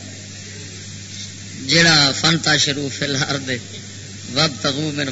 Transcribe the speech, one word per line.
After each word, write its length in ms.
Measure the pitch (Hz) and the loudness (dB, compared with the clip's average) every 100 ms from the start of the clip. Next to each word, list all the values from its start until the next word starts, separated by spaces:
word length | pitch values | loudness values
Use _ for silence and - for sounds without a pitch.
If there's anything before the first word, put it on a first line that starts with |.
| 101 - - - - - - - - - - - - - - - 135 | -4 -12 -12 -12 -12 -12 -12 -12 -12 -12 -12 -12 -10 -10 -10 -6 2
جڑا 440 | 160 170 156 139 127 | 6 8 8 6 4
فن 160 | 156 165 | 2 4
تاشرو 520 | 160 147 147 139 139 - | 4 4 4 0 -2 -2
فی 60 | 143 | -2
الارض 440 | 135 143 139 131 123 - - - - - - - | 0 0 -2 -2 -4 -6 -12 -12 -14 -12 -12 -4
وابتغوا 580 | 123 156 117 147 135 156 143 | 0 2 2 -2 0 -2 -2
من 100 | 139 | -2